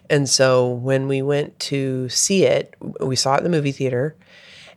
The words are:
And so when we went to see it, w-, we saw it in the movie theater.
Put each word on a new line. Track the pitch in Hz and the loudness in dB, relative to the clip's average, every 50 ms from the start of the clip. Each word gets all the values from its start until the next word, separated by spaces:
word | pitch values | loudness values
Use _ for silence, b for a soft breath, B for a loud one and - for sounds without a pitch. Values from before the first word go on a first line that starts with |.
| B - | B 0
And | 156 147 139 | 0 0 2
so | 123 - - 131 131 127 127 123 | 0 2 2 4 4 4 4 2
when | 123 123 120 123 135 135 135 135 | 0 -2 -4 -2 0 0 0 0
we | 139 139 135 | 0 -2 -2
went | 135 143 147 143 147 - - _ | 0 0 0 -2 -2 -4 -8 _
to | - - 143 139 135 131 131 127 127 120 | -8 -6 -4 -4 -2 -2 -4 -4 -6 -4
see | - - - - 196 190 151 | -2 -2 0 2 2 4 4
it, | - - - - - - _ | 4 4 2 -2 -4 -12 _
w-, | - - - - - 135 | -12 -12 -8 -6 -4 -2
we | 131 | -2
saw | - - 131 139 | -2 0 0 0
it | |
in | - - | 0 0
the | 175 | 0
movie | 175 151 147 139 | 0 0 0 -2
theater. | 131 - 135 127 127 123 139 156 - B B B B B B B B B B B B | -2 -2 -4 -2 -2 -2 -2 -4 -6 B B B B B B B B B B B B